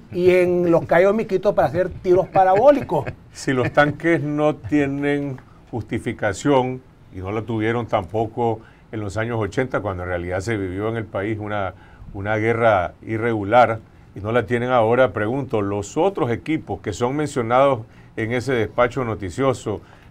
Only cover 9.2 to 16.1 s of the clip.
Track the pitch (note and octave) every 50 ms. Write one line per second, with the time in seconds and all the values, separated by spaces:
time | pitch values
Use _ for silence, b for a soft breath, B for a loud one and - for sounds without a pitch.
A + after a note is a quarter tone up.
9.2 | A2 A#2+ A#2+ A2+ G#2+ F#2+ - - C3 B2+ - C3+ F#2+ G#2 F#2 F2+ F2+ F2+ F2+ F2
10.2 | F2 F2+ F2+ F#2+ F#2 A2+ A2+ G2+ G2 F2+ F2+ G2 G#2 A2+ A#2 A#2 A2 A2+ - G2
11.2 | G2 A2 A#2 G2+ G#2+ G#2 G#2+ G#2 G2 F2+ B B B B B B B B - G2+
12.2 | G2 G#2 A2 A2 A2 A2+ A#2 A2+ A#2+ A2+ G#2 F#2 E2+ E2 - - - - A2+ G#2+
13.2 | A2 A#2+ A2+ G#2+ G2 G2 A2+ B2 A#2+ G#2+ A2+ A2 b b b b b b b -
14.2 | F#2+ G#2+ A#2 B2 A2 F2+ B2 A#2+ A#2+ B2+ B2+ B2 A2 A2+ A#2+ B2 C3 B2 - G#2+
15.2 | G#2 G#2+ B2+ C#3+ C3 - - G#2+ G2+ G2 G2+ G#2 G2 - - D3+ E3+ G3